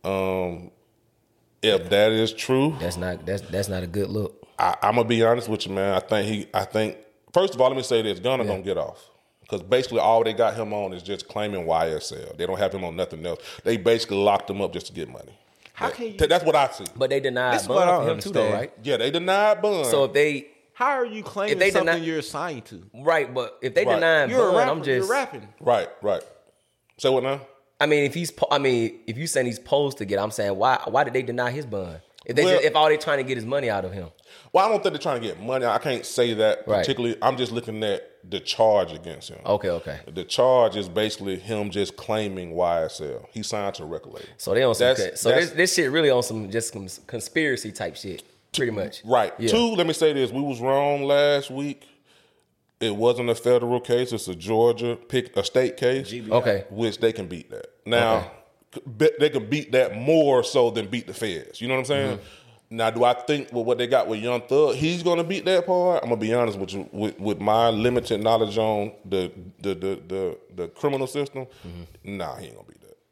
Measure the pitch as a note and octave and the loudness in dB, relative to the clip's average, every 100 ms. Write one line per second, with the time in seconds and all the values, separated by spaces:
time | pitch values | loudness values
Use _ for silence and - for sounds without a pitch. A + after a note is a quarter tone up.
0 | F2+ G2 F#2+ F#2 F2+ E2+ F2 _ _ _ | -4 -4 -2 -2 -4 -8 -16 _ _ _
1 | _ _ _ _ _ _ G#2+ G2 F2 G2+ | _ _ _ _ _ _ 2 2 2 4
2 | G#2+ A2 A2+ A2 - C3 C#3+ D3 F2 F2 | 6 4 0 -2 0 2 2 0 -6 -4
3 | F2+ F2 - G2 - F#2 G2 F#2 F2+ G2 | -6 -6 -6 -6 -4 -4 -4 -4 -4 -4
4 | F#2+ G#2 G2 - - - F2 - G2+ A#2 | -4 -4 -6 -8 -20 -2 0 2 2 2
5 | A2+ A2+ A2+ A#2+ A2+ G#2+ F#2 G2 G2 F#2 | 2 4 4 4 0 -4 -4 -2 0 0
6 | - G#2+ G2 G#2 - G2 G2 A2 G#2+ - | 0 0 0 -4 -4 -4 -2 -2 -2 -6
7 | - _ _ F3 G3 B2 C3 C3+ A#2+ A#2 | -18 _ _ 0 0 2 2 2 0 0
8 | G#2+ F#2 A2 C3 G#2+ F#2+ F#2 E2+ D2 - | 0 -2 -2 0 -2 -4 -2 -4 -4 -8
9 | - _ _ _ _ G#2 F2 B2+ C3 A2+ | -20 _ _ _ _ -8 0 0 2 0
10 | F#2 A2+ A2 A2 A2+ G#2+ G#2+ G#2 G2 F#2 | 4 4 2 2 0 0 -6 -4 -6 -8
11 | E2+ F#2+ - G#2+ G#2+ G2 E2 E2 E2 D2+ | -8 -10 -8 -6 -4 -4 0 0 0 -2
12 | - - - D2+ F2 F#2+ G2 G2 F2+ E2 | -6 -12 -14 -8 -6 -2 -2 -2 -8 -6
13 | F2+ D#2 E2+ E2+ - - - A#2 F#2 A2+ | -8 -6 -8 -8 -12 -6 -2 0 2 2
14 | - G2+ G2+ G2+ - G2 F#2+ F2 - E2+ | 0 2 2 2 -2 -4 -4 -6 -12 -12
15 | C2+ B1 - - _ _ - - C4 B3 | -12 -12 -20 -20 _ _ -20 -8 -6 -6
16 | A#3 F#3+ D3+ E3+ D3+ D3+ C3+ - F#2+ A#2+ | -12 -2 2 4 4 4 2 -2 -14 -4
17 | C3 C#3 C3+ B2 B2+ A#2 G2 C3+ F3+ F3+ | 0 0 0 0 0 0 2 2 4 4
18 | A#2 G#2 G2+ - G#2+ G2+ C3+ - A2+ B2 | 2 -2 -2 0 0 0 -6 -8 -2 0
19 | B2+ E3 F3+ G3 G#3+ G3+ G#3 F#3+ C3 C#3 | 0 0 0 2 4 2 2 0 2 2
20 | C3+ C#3 D3+ C#3 - _ _ - B3+ C#4 | 4 4 2 0 -10 _ _ -2 0 0
21 | A#3+ G#3+ - G3+ G#3 G3+ G3 F#3+ E3+ E3+ | -4 -6 -10 -6 -2 2 4 4 2 0
22 | D#3+ D#3+ D3 D3 F3 C3+ - F#2+ F#2+ A#2+ | 0 -4 -4 -8 -8 -8 -14 -20 -18 -4
23 | D3 E3 B2+ B2+ A2+ - B2+ B2+ F#3+ A2 | 2 2 0 -4 -6 -6 -2 0 2 2
24 | E3 D#3+ C#3 B3+ G#3 F#3 A#3+ D#3+ C3+ B2+ | 4 4 4 4 4 4 4 0 0 0
25 | B2+ C4+ C4 C3 G#2 _ B2 A2+ E2+ - | 2 -2 -2 -10 -16 _ 2 2 0 -4
26 | G#2 F#2 - - _ _ _ _ _ _ | -2 -2 -4 -20 _ _ _ _ _ _
27 | C3+ C3 C3 C3+ - _ _ _ D3 D3 | 2 2 0 -4 -8 _ _ _ 2 4
28 | C#3+ E3 E3+ - - C#3+ C3+ B2 A2+ - | 2 -2 -8 -4 0 2 2 2 0 -4
29 | - A2 D#3+ C3+ B2 G#2+ - C#3+ C#3+ C3+ | -10 -8 -4 -2 -2 -4 0 0 0 -4
30 | G2 G2 G#2+ A2 G2+ F#2+ A#2 B2+ - A#2 | -4 -2 -2 -2 -4 0 2 0 0 0
31 | C#3 C3 A#2+ A#2+ B2 C3+ C3 G#2 F2+ D#2+ | 0 -2 -4 -4 -4 -6 -8 -8 -8 -14
32 | _ - - B2 F3+ F#3 D3+ D3+ D#3 D3+ | _ -18 -2 2 4 4 4 4 4 4
33 | D#3 C#3 C3 B2+ A2+ C#3 B2 G2+ F#2 G2 | 2 -2 -2 -4 -2 -2 0 -2 -4 -8
34 | E2 _ _ - - F3+ G3+ G#3+ F#3+ D3+ | -12 _ _ -20 2 4 4 2 0 -2
35 | E3 B2+ A2 E2+ A2 C3 A#2+ A2 D3+ A#2+ | -4 -2 -4 -6 -4 0 2 2 0 -4
36 | - - A#2+ A2 A2 - - G#2 A2+ A#2+ | -4 0 2 4 2 2 0 0 0 0
37 | A#2 A2 A#2 C3 B2 A#2 A2+ G#2+ G#2+ G2 | -2 0 0 0 -4 -4 -8 -6 -2 -4
38 | - _ F#2 F#2+ - - A2 G#2 F2 D#2 | -6 _ -10 -8 -6 2 4 4 2 -6
39 | E2+ D2 - - - G#2 F#2+ E2+ D#2+ - | -14 -14 -16 -12 -2 0 0 -4 -6 -12
40 | - D#2+ F2+ - B2 B2+ A2+ G2+ F#2 E2+ | -12 -12 -6 2 6 6 4 2 -4 -2
41 | G#2+ - G2 F#2 F#2 A2 G2+ G2+ G2 - | -2 -2 -6 -8 -4 -4 -4 -2 -4 -4
42 | - G#2+ G#2 F#2+ F2 E2 F2 E2+ D#2+ - | -4 -2 -2 -6 -6 0 2 2 -2 -6
43 | D2+ A#1 - A2+ G#2 G#2+ G2 - D#2 E2+ | -8 -10 -12 -12 -6 -4 -6 -8 -10 -12
44 | - - - - - G#2 C3 A2 B2 C3 | -12 -18 -18 -10 0 2 4 4 4 4
45 | F#2+ - A#2 C3 E3+ D#3 F3+ - C#3 D3+ | 0 0 2 4 2 2 2 4 2 4
46 | D3 B2 A#2+ A2 G2+ A2+ A2 G2+ F#2 - | 4 4 2 -6 -4 -4 -4 -10 -14 -16
47 | - A#2+ - D#3+ D#3 A#2+ A2 - F2 D2 | -12 -10 -4 -2 0 -2 -6 -8 -8 -8
48 | G2 E2+ - _ _ - B2 G#2 F#2 - | -12 -12 -16 _ _ -2 -2 -2 -6 -8
49 | A2 B2 G2+ - A2+ A3 A#3 G#3 E3 D#3 | 2 2 2 0 2 2 2 0 0 2
50 | D#3 C#3+ B2 C3 C#3+ B2 B2 C#3 C#3+ C#3+ | 2 2 -2 -2 -4 -2 0 2 2 0
51 | C#3 C#3+ D3 C#3+ C#3 C3+ C#3+ - _ _ | 2 4 4 2 -2 -8 -8 -10 _ _
52 | _ _ _ _ _ _ _ _ A2+ G2+ | _ _ _ _ _ _ _ _ -4 2
53 | A#2+ B2 A#2+ A#2 B2 B2 A#2+ B2 B2 A#2+ | 2 2 0 0 4 2 2 -4 0 0
54 | B2+ A2+ - F2 F2+ A2 A#2 A2 A#2+ - | 0 -4 -6 -10 -2 4 4 2 -4 -6
55 | - C3 - - - B2+ B2+ - B2+ C3+ | -4 -4 -2 -4 0 0 0 0 0 0
56 | - A#2+ G#2+ A#2+ A#2+ G2+ - G2+ A2+ G2 | -4 -12 0 0 2 -2 -4 -4 -2 2
57 | A2+ A2 F2+ E2+ - A#1 - _ - A#2 | 0 0 -10 -12 -12 -16 -16 _ 0 2
58 | A#2 A2 F#2 - _ _ _ - C#3 G#2+ | 4 2 -2 -16 _ _ _ -16 -16 2
59 | D#3 D3+ D3 C#3 G#2+ D3 - B2+ A#2+ G#2 | 2 4 0 0 -2 -4 2 2 2 0
60 | B2 D#3+ C#3+ B2+ A#2+ C3+ A#2+ A2 G#2 A#2+ | 2 4 6 4 4 4 2 2 -4 -6
61 | - - A2 E2 - - A#2+ C3 B2 C#3+ | -6 -6 -4 -6 -10 -10 -4 -2 0 -2
62 | C3+ A2+ - - _ _ _ A2+ A2+ A2+ | 0 -4 -10 -20 _ _ _ -2 -2 4
63 | A#2+ A#2+ - D3 B2 A#2+ A#2 A#2+ A#2+ B2+ | 2 2 0 -2 -2 -4 0 0 2 2
64 | G2 A2 A#2 B2 A#2+ C#3 D3+ B2 D#3+ F3 | 2 -2 -2 -4 2 4 4 2 -2 0
65 | E3 E3+ E3 G3 F#3 F#3 F3 F3+ F3+ E3+ | 0 0 -2 -4 2 0 2 2 2 0
66 | A#2+ A2+ G#2+ A#2+ A#2 G2 F#2+ G2 - G2 | 0 -2 0 0 0 -2 -8 -8 -10 -4
67 | G#2+ - G2+ G2 G#2 A2 A#2 A2 A#2+ B2 | -6 -4 -4 -2 2 4 4 4 2 0
68 | A2+ G#2+ A2 A2+ A2 G#2 A2 G#2+ G#2 - | -2 0 2 2 2 0 0 0 -4 -8
69 | F#2+ F#2+ F2+ G2+ F2+ - G2 F2+ F#2+ G2 | -4 -2 -2 -8 -20 -8 -6 -4 -4 -6
70 | E2 F#2+ F2+ - - F2+ E2+ - D3 C3+ | -8 -4 -4 -6 -16 -10 -10 -4 -2 -2
71 | C3 C#3+ C#3 C3+ B2+ - F2+ F2 E2 - | -4 -6 -8 -10 -14 -18 -18 -16 -18 -18
72 | F#2+ G2+ D#2+ B1 C#2+ G#1 - _ - - | -12 -8 -8 -10 -16 -20 -20 _ -20 -20
73 | _ | _